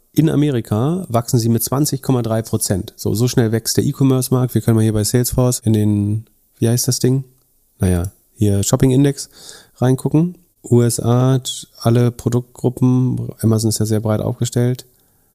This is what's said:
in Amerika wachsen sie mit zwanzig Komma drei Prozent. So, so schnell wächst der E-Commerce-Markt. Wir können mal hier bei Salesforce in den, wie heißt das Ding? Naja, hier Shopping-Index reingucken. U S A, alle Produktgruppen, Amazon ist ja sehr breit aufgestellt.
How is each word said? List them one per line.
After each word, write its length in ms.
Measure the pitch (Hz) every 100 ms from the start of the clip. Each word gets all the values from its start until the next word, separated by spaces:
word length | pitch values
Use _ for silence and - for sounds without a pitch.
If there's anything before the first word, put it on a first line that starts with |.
| _
in 160 | - 151
Amerika 800 | 139 147 127 110 107 131 180 185
wachsen 300 | 113 123 123
sie 100 | 113
mit 140 | 113
zwanzig 400 | - 135 147 139
Komma 200 | - 127
drei 200 | 113 113
Prozent. 500 | 113 110 - 95 - -
So, 180 | 107
so 140 | 104 123
schnell 240 | 131 113
wächst 240 | 110 - -
der 80 |
E-Commerce-Markt. 680 | 143 143 135 131 127 127 123
Wir 80 | 113
können 120 | 110
mal 80 | 113
hier 100 | 110
bei 120 | 107
Salesforce 560 | 101 123 123 - 123 123
in 120 | -
den, 540 | 107 107 104 101 110 113 _ _ _
wie 100 | 117
heißt 200 | 120 -
das 100 | 127
Ding? 240 | 127 131 131 _ _ _ _ -
Naja, 320 | 95 90 90 - _
hier 300 | - 104 101
Shopping-Index 640 | 98 127 135 131 143 139 - - - - - -
reingucken. 600 | 123 131 143 151 175 180 _ _
U 180 | - 120
S 160 | 117 -
A, 420 | 113 123 127 131 127 - - -
alle 320 | 117 117 120
Produktgruppen, 1200 | 117 - 120 123 - 127 123 127 127 127 120 117 -
Amazon 280 | 110 110 110
ist 100 | 107
ja 80 | 110
sehr 140 | 110
breit 200 | 110 107
aufgestellt. 680 | 107 120 120 123 123 127 - _ _ _ _